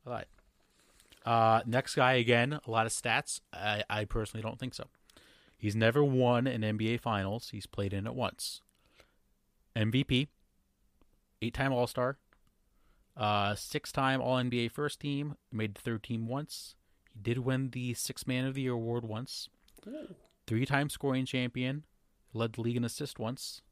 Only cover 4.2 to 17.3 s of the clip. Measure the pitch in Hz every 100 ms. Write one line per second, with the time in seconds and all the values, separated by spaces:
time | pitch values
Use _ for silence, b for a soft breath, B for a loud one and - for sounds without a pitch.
4.2 | 107 117 110 - 131 - - _ b b
5.2 | b b b b 107 107 113 131 147 127
6.2 | 123 120 131 123 107 107 107 117 120 104
7.2 | 98 110 - 107 - - 101 98 110 123
8.2 | 107 - - - _ _ b b b b
9.2 | _ _ _ _ _ 113 110 127 143 131
10.2 | 143 _ _ _ _ _ _ _ _ _
11.2 | _ _ 117 - 135 127 120 - 123 139
12.2 | _ _ _ _ _ _ _ _ _ -
13.2 | 107 104 101 104 - 147 - - 135 131
14.2 | 127 127 123 120 117 - 147 - 143 139
15.2 | 147 - _ 107 107 101 - 113 - 113
16.2 | 113 135 156 - - - _ _ _ 110
17.2 | 104